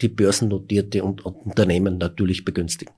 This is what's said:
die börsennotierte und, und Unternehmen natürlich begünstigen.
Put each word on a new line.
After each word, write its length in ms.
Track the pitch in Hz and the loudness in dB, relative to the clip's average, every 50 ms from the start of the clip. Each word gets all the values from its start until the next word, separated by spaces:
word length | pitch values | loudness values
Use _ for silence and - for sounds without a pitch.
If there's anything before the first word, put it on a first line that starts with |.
die 80 | - 113 | -2 -2
börsennotierte 920 | 110 104 101 98 101 - 117 104 101 92 - - 104 101 98 104 - 101 95 | 2 4 4 4 4 2 2 0 0 -2 -2 0 0 0 0 0 -2 -2 -2
und, 220 | 98 95 98 - | -2 -4 -4 -8
und 100 | 95 95 - - | -12 -12 -10 -10
Unternehmen 520 | 101 - - 92 90 87 90 95 98 90 90 | -4 2 2 4 4 4 2 2 0 0 -2
natürlich 460 | 87 87 - - 101 92 92 - - | -2 -4 -2 0 0 0 0 -2 -2
begünstigen. 480 | 95 82 90 87 82 - - - - - | -4 -4 -4 -4 -4 -6 -8 -10 -16 -18